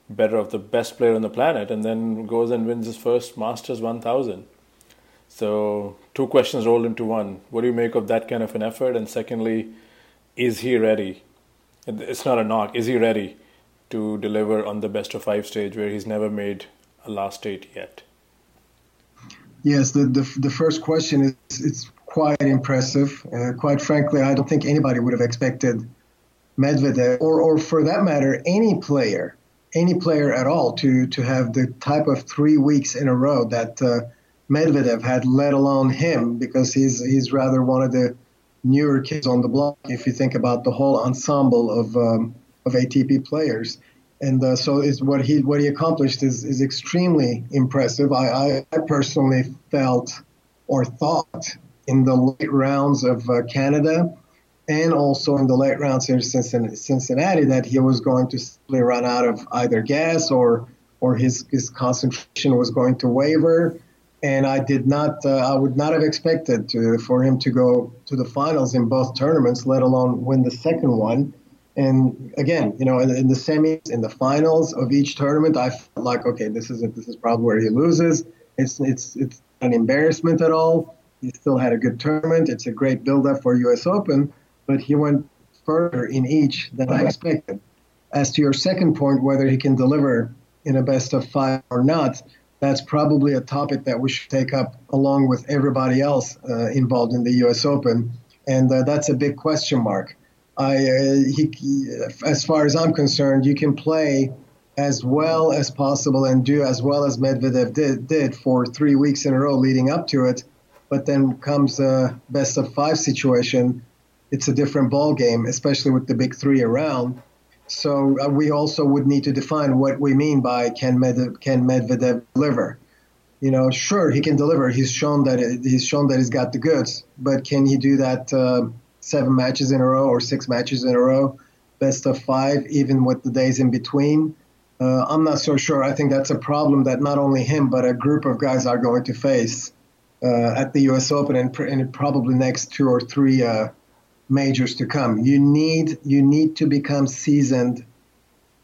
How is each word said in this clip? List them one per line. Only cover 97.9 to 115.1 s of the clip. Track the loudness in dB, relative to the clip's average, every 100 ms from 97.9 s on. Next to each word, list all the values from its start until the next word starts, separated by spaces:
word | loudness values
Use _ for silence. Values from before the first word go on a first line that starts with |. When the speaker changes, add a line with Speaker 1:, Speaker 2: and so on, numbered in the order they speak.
| 0 -2 -8 -16 _ -2
Speaker 2:
And, | 2 4
uh, | 2
that's | 2 0 0
a | 0
big | -2 -2
question | -2 -2 -2 -2
mark. | 0 -2 -6 -12 _ _ _ -6
I, | 0 2 2
uh, | 2 2 2 2 2
he, | -2 -2
he, | -4 -2 -4 -6 -10 -6 -2
as | -2
far | 0 2 2
as | 2
I'm | 0
concerned, | 2 0 2 2 2 2
you |
can | 2 0 0
play | -2 0 0 0 -2 -6 -20 _ _ -4
as | -2 -2
well | 0 0 2 2 2
as | 2 -2
possible | -2 -2 0 0 2 2
and | 2
do | 2 2
as | 2 0
well | 0 0 0
as | 0
Medvedev | 0 0 0 0 0
did, | 0 -2 -2 -2
did | 0 0 -2
for | 0 0 0
three | 0 2 4
weeks | 4 0 0
in | 0
a |
row | 2 2
leading | 2 2 2
up | 0 -2
to | 0 0
it. | 0 -6 _ _ _ -6
But | -4 0
then | 2 2 0
comes | -2 0 0 0
a | 0 2 0 -4 -8
best | -4 -2 -2
of | -4
five | -2 -2 0
situation. | -2 0 2 2 2 0 0 -2 -8 _ _ _ _
It's | -4 -2
a |
different | 0 0 0 0
ball | 2 2